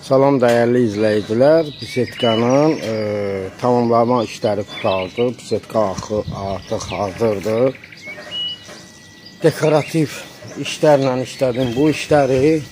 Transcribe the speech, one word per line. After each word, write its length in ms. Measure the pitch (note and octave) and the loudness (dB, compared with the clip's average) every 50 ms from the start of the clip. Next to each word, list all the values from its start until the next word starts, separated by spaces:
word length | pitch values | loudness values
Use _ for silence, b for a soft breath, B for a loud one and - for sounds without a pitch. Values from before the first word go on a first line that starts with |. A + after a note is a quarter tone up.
| - - | -2 2
Salam, 300 | C#3 C3+ C#3 C#3 C#3 C3+ | 2 4 6 4 4 4
dəyərli 460 | A#2 A#2+ A#2+ A#2+ A#2+ A#2 B2 B2 B2 A2+ | 4 4 4 4 4 4 4 2 2 2
izləyicilər. 800 | G2+ G2+ A2 A2 G#2+ G#2+ G2 F#2 A2 A2+ B2+ C#3+ D#3 E3 E3 D3+ C3+ - | 0 0 0 2 2 0 0 -2 0 4 4 6 6 4 2 0 -6 -12
Bisetkanın, 960 | A#2+ - - C3 A#2+ G#2+ - - - A#2+ A2+ A2 A#2 A#2+ B2+ C#3 D3 D#3 D#3 G#2+ | -14 -8 -4 -4 -4 -4 -4 -2 0 0 2 2 2 2 4 4 4 2 2 0
e, 120 | D2+ G#2 A2+ A2 G#2+ G#2 G#2 G#2 G2+ G2 G2 G2 F#2+ F#2+ - - | -4 -6 -4 -4 -4 -4 -4 -4 -4 -4 -4 -6 -6 -8 -10 -4
tamamlama 600 | - B2 B2 A#2+ A#2+ A#2 A#2 A#2 A#2+ A#2 B2 B2 A2 | 0 2 2 2 2 4 4 4 4 4 2 0 0
işləri 400 | G#2+ - - - A2+ G#2 G2+ G#2 - | -2 -6 -4 -2 -2 -2 -2 -4 -8
qurtardı. 560 | - - - A2 F#2+ F#2+ F#2 F2+ - - A#2+ B2 B2 - | -10 -4 -2 -2 0 0 -2 -6 -4 -2 -2 -2 -2 -6
Bisetka 440 | - - A#2 G#2 - - - A2+ G#2+ G2 | -8 -6 -6 -6 -6 -2 -2 0 0 0
axı 320 | F#2 F2 - - A2 G#2+ G2+ - - G2+ G2 | -2 -6 -8 -6 -4 -4 -4 -4 -8 -8 -6
artıq 420 | G2 G2 F#2 - - A2+ G#2 - - | -6 -6 -8 -8 -8 -8 -8 -8 -8
hazırdır. 840 | G2 F2+ G2+ G2 F2+ F2 A2+ A2+ G#2+ G2 F2+ G#2 A2 A2+ B2 C3+ C3 - - - - - - - - - - - - - - - - - - - - - - - - - - - - - - - - - - | -6 -4 -4 -6 -4 -2 0 0 0 0 -2 -2 0 2 0 0 0 -4 -16 -20 -20 -20 -18 -16 -16 -16 -16 -12 -10 -8 -8 -8 -8 -12 -16 -20 -20 -20 -20 -20 -20 -20 -20 -20 -20 -20 -20 -20 -20 0 0
Dekorativ 720 | E3 D3 - D3+ D3+ D3 D#3 C3+ - - E3 D#3 B2+ - - - - - - - A2+ - - D3 | 0 0 2 0 2 2 2 0 0 -2 -2 -2 -2 -4 -12 -16 -16 -18 -18 -18 -16 -12 -10 -8
işlərlə 540 | - - - - D3+ D3 C#3 C3+ C3+ B2+ B2+ B2+ | -8 -6 0 4 4 4 6 4 0 -2 -2 -4
işlədim 500 | A#2+ - - C3+ C3 A#2+ A#2+ C3 B2+ A2+ | -6 -4 -2 -2 -2 0 0 -2 -2 0
bu 140 | B2 D3 D#3 | 2 2 2
işləri. 680 | C#3+ - - - D#3+ D3 C#3+ B2+ C3 C3 C3 D3+ D#3+ D#3+ C#3+ - | 2 0 0 2 2 4 4 4 2 2 2 2 2 0 -2 -8